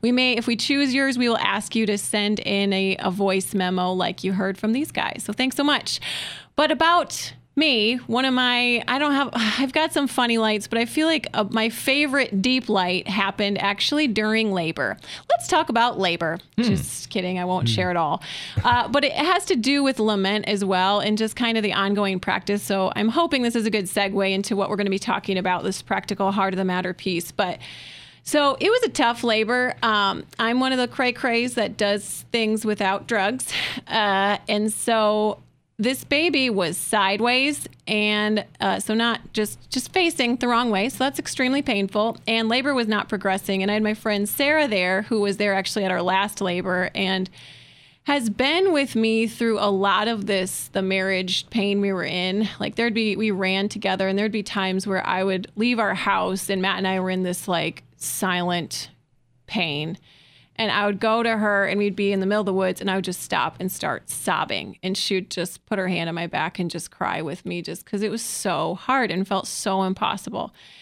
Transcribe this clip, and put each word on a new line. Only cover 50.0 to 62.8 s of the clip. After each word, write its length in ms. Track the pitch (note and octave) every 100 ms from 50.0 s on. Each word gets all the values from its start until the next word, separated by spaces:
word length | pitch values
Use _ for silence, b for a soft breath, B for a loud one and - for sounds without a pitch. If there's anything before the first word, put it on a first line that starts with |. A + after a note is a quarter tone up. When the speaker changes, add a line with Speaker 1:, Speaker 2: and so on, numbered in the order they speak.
| G#3+
Speaker 1:
of 180 | A3+ G3+
this, 400 | G3 F#3 - -
the 100 | G3+
marriage 640 | F#3+ F#3+ F#3+ F#3 F#3 F#3 -
pain 300 | A#3 G3+ G3+
we 120 | G3+
were 120 | F#3+
in. 440 | D3+ F3+ F#3 G3 G#3+ -
Like, 160 | -
there'd 180 | - A#3
be, 200 | A3+ A3
we 160 | G3+ G#3+
ran 380 | F#3+ F#3+ F#3+ G3+
together, 400 | G3+ G#3 F#3+ F#3+
and 100 | G3
there'd 140 | G#3+
be 100 | G#3+
times 420 | G3 G#3 F#3+ F#3
where 220 | F#3+ F#3+ -
I 160 | F3+
would 240 | G3 F#3 -
leave 240 | - A#3 A#3+
our 160 | G#3
house 560 | F#3 - F#3+ F#3 F#3+ -
and 100 | G3
Matt 180 | F#3+ F#3+
and 100 | F#3+
I 100 | F#3+
were 120 | F#3
in 120 | F#3
this, 240 | F#3 F3+ -
like, 380 | F3 D#3+ - - _
silent 920 | - - F#3+ F3+ F3 F3 D#3+ - - _ _ _ _ _ -
pain. 520 | - E3 D3 D#3 - b b b b b -
And 140 | A3
I 140 | D#3 G#3
would 120 | G3+
go 240 | A3+ A3+
to 140 | A#3 A3
her 300 | G#3+ G3+ F#3+
and 120 | G3
we'd 160 | G#3
be 160 | G3+ G3+
in 60 | G3
the 60 | F#3+
middle 140 | G#3
of 60 | G3+
the 60 |
woods 280 | F#3+ F#3+ F#3